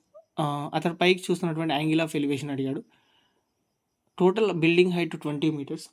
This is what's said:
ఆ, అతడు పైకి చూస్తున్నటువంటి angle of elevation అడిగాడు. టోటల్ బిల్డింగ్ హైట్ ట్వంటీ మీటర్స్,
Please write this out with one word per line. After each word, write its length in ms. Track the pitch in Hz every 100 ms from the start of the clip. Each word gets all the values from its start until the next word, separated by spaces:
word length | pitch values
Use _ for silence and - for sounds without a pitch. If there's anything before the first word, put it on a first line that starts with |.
| _ - _ -
ఆ, 320 | 151 147 151
అతడు 200 | 160 170
పైకి 300 | 170 180 185 -
చూస్తున్నటువంటి 420 | 180 175 156 165
angle 340 | 143 156 156 160
of 100 | 160
elevation 340 | 143 139 143
అడిగాడు. 320 | 139 135 143 - _ _ _ _ _ _ _ _ _ _ _ _ -
టోటల్ 340 | 185 196 214
బిల్డింగ్ 380 | 175 160 170 185
హైట్ 300 | 175 165 165
ట్వంటీ 300 | 147 147 156
మీటర్స్, 380 | 151 139 156 -